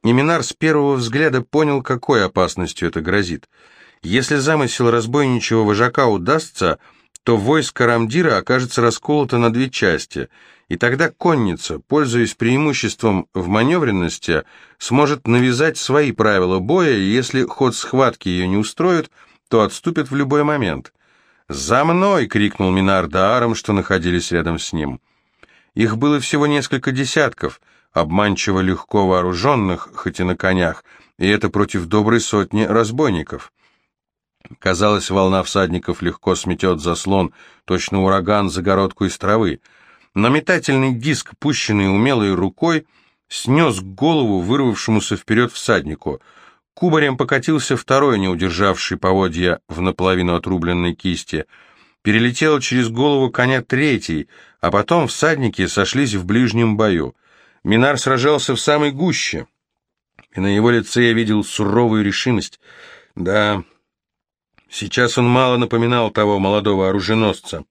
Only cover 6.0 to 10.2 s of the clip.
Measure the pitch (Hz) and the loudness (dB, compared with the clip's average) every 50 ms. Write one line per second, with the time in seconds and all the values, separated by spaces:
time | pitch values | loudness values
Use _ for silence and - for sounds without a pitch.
6 | 135 120 104 95 87 107 147 160 156 - _ - 95 85 76 _ _ - _ _ | 2 2 0 0 0 0 0 -2 -2 -6 _ -2 -2 -2 -2 _ _ -20 _ _
7 | _ _ _ - _ - 117 107 98 123 151 156 131 - - - 127 117 120 117 | _ _ _ -6 _ 0 0 2 2 2 0 0 0 -4 -2 0 0 2 2 2
8 | 113 110 123 175 180 156 113 95 - - 127 127 127 123 - - 117 117 110 - | 0 0 0 0 0 2 0 0 0 0 -2 -2 -2 -2 -2 0 0 0 0 -2
9 | - - 151 151 139 127 131 120 120 117 110 120 131 131 - - 117 95 82 - | -2 -2 0 0 0 0 0 0 2 2 0 0 -4 -4 -2 -2 0 0 0 -2
10 | - _ - 71 | -4 _ -10 -10